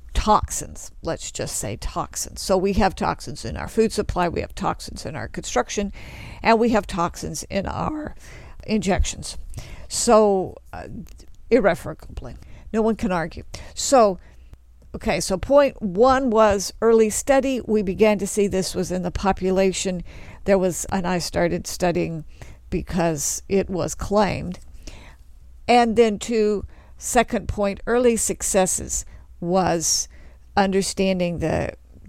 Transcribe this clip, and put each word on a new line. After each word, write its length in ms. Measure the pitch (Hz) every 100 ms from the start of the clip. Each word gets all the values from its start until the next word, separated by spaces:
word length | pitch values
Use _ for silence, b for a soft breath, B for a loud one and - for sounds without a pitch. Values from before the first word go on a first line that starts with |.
| - -
toxins, 760 | 214 208 - - - 78 - -
let's 280 | 165 156 -
just 260 | - - -
say 200 | - 113
toxins. 640 | - 175 - - - -
So 160 | - 190
we 160 | 196
have 220 | 196 196 -
toxins 500 | 160 - - - -
in 100 | -
our 120 | -
food 260 | - 220
supply, 340 | - - 175 170
we 140 | -
have 140 | - -
toxins 500 | 165 - - - -
in 100 | 151
our 120 | -
construction, 640 | - - 247 233 - 202 B B B B B
and 180 | 214 226
we 100 | 233
have 180 | 220 -
toxins 560 | 190 170 - 170 160
in 240 | - 196 -
our 480 | - - 302 302 - B B B B -
injections. 720 | 214 175 175 - - - - - B B B B
So, 680 | - - 220 208 196 147 - -
uh, 140 | 85 - - - - - - -
irrevocably. 840 | 247 196 170 - 160 - - 127 - b b b
No 120 | 214
one 120 | 220 208
can 160 | 226
argue. 320 | 180 160 - - - B
So, 460 | - - 262 214 180 b b b - - - -
okay, 260 | - - 165
so 180 | - 190
point 440 | - 277 277 -
one 480 | 214 175 262 262 269
was 440 | 220 214 202 185 -
early 280 | 226 226 214
study. 520 | - - 269 269 254 -
We 160 | 214
began 380 | 196 180 214 202
to 80 | 196
see 180 | - 202
this 300 | 185 185 180
was 160 | 170
in 100 | 185
the 80 | 180
population. 920 | - 190 190 185 190 190 180 190 180 - B B B
There 160 | - 196
was, 260 | 185 160 -
and 160 | 190 180
I 100 | 180
started 480 | - 170 175 175 -
studying 600 | - 175 175 165 160 - B B B -
because 720 | 175 - 180 170 151 - - -
it 180 | 190 -
was 280 | 185 - -
claimed. 640 | - 208 190 - 175 180 - B B B B B - - - - -
And 280 | 240 233 214
then 240 | 226 202
two, 460 | - 226 208 202 - b b -
second 500 | - 247 226 220 -
point, 320 | - 202 196 -
early 280 | 240 247 226
successes 920 | - - - 202 185 - - - - b b -
was 680 | 170 190 170 165 156 - - b b b b -
understanding 840 | 196 190 185 - 190 185 175 165
the 340 | 160 160 - - - -